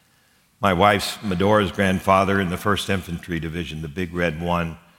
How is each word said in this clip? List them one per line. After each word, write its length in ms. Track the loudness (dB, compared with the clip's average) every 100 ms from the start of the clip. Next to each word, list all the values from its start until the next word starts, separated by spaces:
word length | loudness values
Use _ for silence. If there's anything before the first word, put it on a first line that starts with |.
| _ _ _ _ _ -2
My 140 | 0
wife's, 440 | 4 4 4 -2 -6
Medora's 540 | -4 0 4 4 2
grandfather 680 | 0 0 0 4 4 4 0
in 80 | 0
the 80 | -2
First 320 | -2 -2 0
Infantry 500 | -4 -4 -10 -6 -6
Division, 420 | -6 -6 -8 -8
the 60 | -8
Big 260 | -6 -6
Red 280 | -2 -2 -2
One, 360 | -2 -2 -2 -8 _